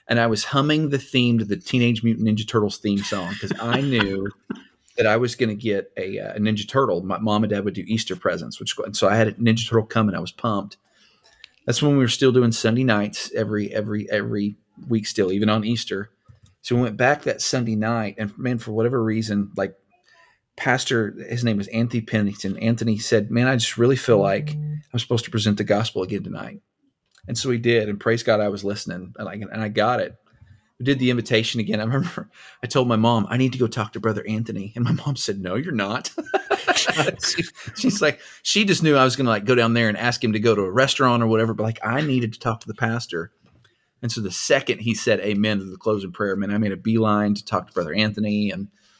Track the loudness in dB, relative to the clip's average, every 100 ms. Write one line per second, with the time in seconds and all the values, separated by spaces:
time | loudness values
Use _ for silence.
0 | -2 2 2 0 0 0 2 2 2 -2
1 | 0 2 4 2 2 -4 -2 2 2 2
2 | 0 2 2 0 0 0 0 -2 -2 -2
3 | -2 -4 -6 -6 -6 -4 -2 0 2 2
4 | 0 -2 -6 -10 -14 -14 -18 _ _ 0
5 | 2 2 0 0 -2 0 -2 -2 -4 -8
6 | -8 -8 -8 -2 0 0 -2 0 2 0
7 | -2 -2 0 2 2 0 -2 -6 -2 -2
8 | -2 -4 -2 -2 -6 -10 -8 -8 -6 0
9 | 2 4 2 2 2 2 2 0 2 2
10 | 2 0 -6 -4 -2 -2 -4 -12 _ _
11 | _ _ _ _ -20 _ -4 0 4 4
12 | 4 4 4 4 4 2 0 2 2 0
13 | -2 -6 -6 -4 -2 -2 -2 -4 -4 -4
14 | -2 -2 -2 -2 -4 -6 _ -14 -2 -2
15 | 0 -2 0 2 2 2 0 -4 -4 -8
16 | -8 _ _ _ _ _ -2 0 0 2
17 | 2 2 -2 -4 -2 -2 0 0 0 -2
18 | -4 -6 -8 -6 -4 -4 -4 0 0 2
19 | 0 0 0 -2 -2 -4 -6 -6 _ _
20 | _ _ _ _ _ -4 0 0 0 0
21 | -2 -6 -8 -2 0 0 -2 -2 -2 -2
22 | -2 0 0 -2 -6 -2 0 0 0 -2
23 | 2 0 2 2 2 2 0 2 4 4
24 | 4 4 4 0 -2 -6 -6 -8 -6 -6
25 | 0 -2 0 0 2 2 2 0 0 -2
26 | -4 -4 -6 -10 -12 -16 _ _ _ _
27 | _ _ -8 -4 -2 0 2 2 2 -2
28 | 0 2 2 2 2 -2 -4 -6 -8 -10
29 | -12 -12 -12 -10 -8 -6 -2 2 2 2
30 | -4 -8 _ _ -20 -20 _ -4 0 2
31 | 2 2 2 2 2 -2 -2 -2 0 0
32 | -2 -6 -14 -18 -20 -12 -2 0 4 4
33 | 4 4 2 2 0 2 0 0 -6 -2
34 | -2 -2 -4 -4 -4 -8 -8 -2 0 0
35 | -2 -4 -4 -4 -4 -4 -2 -2 -2 -4
36 | -6 -10 -4 -4 -2 -2 0 0 0 0
37 | 0 -2 -4 -4 -6 -10 -14 -4 -2 2
38 | 0 0 -8 -8 -2 2 2 4 4 6
39 | 4 4 2 2 2 4 4 4 2 0
40 | -2 0 0 2 4 2 2 2 2 4
41 | 4 4 4 4 2 0 -2 -2 -2 -2
42 | 0 0 -2 -4 -4 -4 -8 -4 -2 -2
43 | -4 -8 -8 _ _ _ _ _ _ _
44 | -8 -4 -6 -4 2 2 2 -2 -2 0
45 | 2 2 2 2 2 0 -4 -4 -2 -2
46 | -2 -4 -2 -2 -2 0 -2 -2 0 2
47 | 2 2 2 -2 -2 -4 -4 -6 -2 0
48 | 0 0 -2 0 -2 -4 -10 _ _